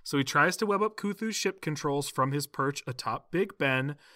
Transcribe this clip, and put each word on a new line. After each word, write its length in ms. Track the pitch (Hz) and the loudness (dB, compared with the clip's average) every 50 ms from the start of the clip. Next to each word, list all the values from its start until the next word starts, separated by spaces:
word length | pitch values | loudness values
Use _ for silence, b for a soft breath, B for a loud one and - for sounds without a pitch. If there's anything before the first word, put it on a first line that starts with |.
| b | b
So 140 | - - | -2 0
he 60 | 139 135 | 0 2
tries 320 | 131 - 147 147 175 180 | 4 4 4 4 4 4
to 80 | - 226 | 2 0
web 160 | 202 202 190 | 0 2 2
up 160 | 214 220 220 | 0 0 -2
Cthulhu's 380 | - - 202 196 - 220 220 202 | -2 -4 -4 -4 -4 -4 -4 -2
ship 260 | - - 190 190 - | -2 -2 -2 -4 -4
controls 480 | - 165 151 - - 147 139 143 143 - | -4 -4 -4 -2 -2 0 0 -2 -2 -2
from 220 | - - 131 135 139 | 0 0 2 2 2
his 140 | 147 139 | -2 -4
perch 360 | - - - 135 139 143 - - | -4 -4 -2 -2 -2 -2 -4 -6
atop 440 | - 123 - - 120 113 131 - - | -8 -8 -6 -6 -6 -6 -6 -6 -2
Big 260 | - 170 196 196 - | 0 0 0 0 -2
Ben, 380 | - 151 135 131 131 131 143 147 b b b b | 0 2 2 2 2 0 -2 -4 b b b b